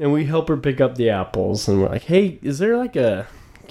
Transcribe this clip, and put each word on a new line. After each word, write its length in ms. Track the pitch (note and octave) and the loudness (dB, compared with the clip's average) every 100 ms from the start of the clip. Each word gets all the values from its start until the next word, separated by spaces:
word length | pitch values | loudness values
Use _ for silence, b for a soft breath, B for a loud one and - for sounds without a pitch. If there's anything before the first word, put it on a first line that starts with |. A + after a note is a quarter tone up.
And 120 | D3 | 0
we 120 | D3+ | 0
help 240 | D3 D#3+ D#3+ | 0 -2 0
her 80 | D3 | -2
pick 240 | C#3+ C3 | -2 2
up 160 | C3 B2 | 0 2
the 140 | A2+ | 0
apples, 580 | G2+ F#2 G2 F#2+ G#2+ - | 0 -2 -2 -2 -2 0
and 120 | G2 | 2
we're 80 | F#2+ | 2
like, 120 | G#2+ | -2
"Hey, 340 | - F3+ G3+ - | 0 2 2 -2
is 160 | C#3 C#3+ | -8 -2
there, 180 | G#3 A#3+ | -2 0
like, 200 | B3 D#3+ | -2 0
a, 300 | A#2 F#2+ G2+ B B B - | 0 0 -8 B B B -18